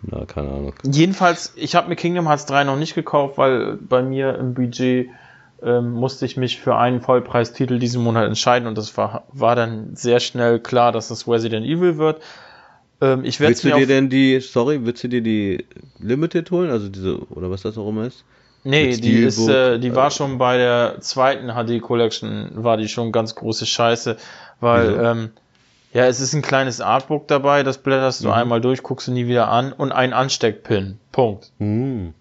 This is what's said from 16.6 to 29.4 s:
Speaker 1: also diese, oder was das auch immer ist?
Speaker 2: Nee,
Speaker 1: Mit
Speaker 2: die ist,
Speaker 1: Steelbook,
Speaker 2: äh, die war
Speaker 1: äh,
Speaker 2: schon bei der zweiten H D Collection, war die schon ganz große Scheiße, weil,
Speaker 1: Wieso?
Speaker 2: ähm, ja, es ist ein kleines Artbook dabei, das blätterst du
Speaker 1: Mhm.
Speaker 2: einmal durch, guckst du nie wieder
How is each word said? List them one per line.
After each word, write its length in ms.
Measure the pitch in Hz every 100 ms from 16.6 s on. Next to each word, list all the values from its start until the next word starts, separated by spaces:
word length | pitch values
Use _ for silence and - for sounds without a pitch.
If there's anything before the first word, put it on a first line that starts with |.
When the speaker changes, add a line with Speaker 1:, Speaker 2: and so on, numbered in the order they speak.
| 180
Speaker 1:
also 180 | 117 101
diese, 300 | 98 95 - -
oder 180 | - 90
was 140 | 95
das 140 | 107 107
auch 120 | 104
immer 160 | 110 117
ist? 180 | - _ _ _ _
Speaker 2:
Nee, 240 | 135 143 143
Speaker 1:
Mit 120 | 120
Speaker 2:
die 180 | 120 113
ist, 200 | 117 107
Speaker 1:
Steelbook, 140 | 113 131
Speaker 2:
äh, 240 | 127 120
die 160 | 123 123
war 120 | 139
Speaker 1:
äh, 40 |
Speaker 2:
schon 260 | 139 143 127
bei 200 | 123 123
der 400 | 123 120 117 -
zweiten 560 | - 131 131 135 123 117
H 80 |
D 160 | 113 120
Collection, 720 | 113 120 113 - 107 107 107 110
war 220 | 117 110
die 120 | 107
schon 220 | - 117
ganz 220 | 113 113
große 320 | - - 110 110
Scheiße, 520 | - 117 117 123 110 - - - _
weil, 320 | 117 117 113
Speaker 1:
Wieso? 100 | 104
Speaker 2:
ähm, 280 | 117 117 110 _ _ _ _ _ _ 120
ja, 120 | 127
es 120 | 123
ist 140 | 131
ein 80 | 151
kleines 400 | 131 135 135 113
Artbook 440 | 101 120 - 151 -
dabei, 340 | 143 139 143
das 140 | 135 131
blätterst 440 | - 135 131 123
du 60 | 113
Speaker 1:
Mhm. 60 |
Speaker 2:
einmal 260 | 110 120 117
durch, 240 | 123 131
guckst 240 | - 127 -
du 60 |
nie 140 | 123 120
wieder 200 | 123